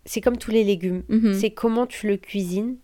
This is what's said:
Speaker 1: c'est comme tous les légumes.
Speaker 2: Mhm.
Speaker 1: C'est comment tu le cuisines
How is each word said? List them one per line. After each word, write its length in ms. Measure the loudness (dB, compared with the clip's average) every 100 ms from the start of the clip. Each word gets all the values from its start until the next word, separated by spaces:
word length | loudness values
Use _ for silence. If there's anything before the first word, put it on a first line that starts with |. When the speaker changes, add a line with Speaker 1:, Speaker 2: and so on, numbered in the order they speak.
| -10
Speaker 1:
c'est 140 | -2
comme 180 | 0 0
tous 120 | 2
les 140 | 2
légumes. 400 | 4 2 0 -4 0
Speaker 2:
Mhm. 280 | 2 4 2
Speaker 1:
C'est 160 | 0
comment 340 | 0 0 0 -2
tu 220 | -4 -2
le 100 | -2
cuisines 600 | -2 -6 -2 -2 -4 -8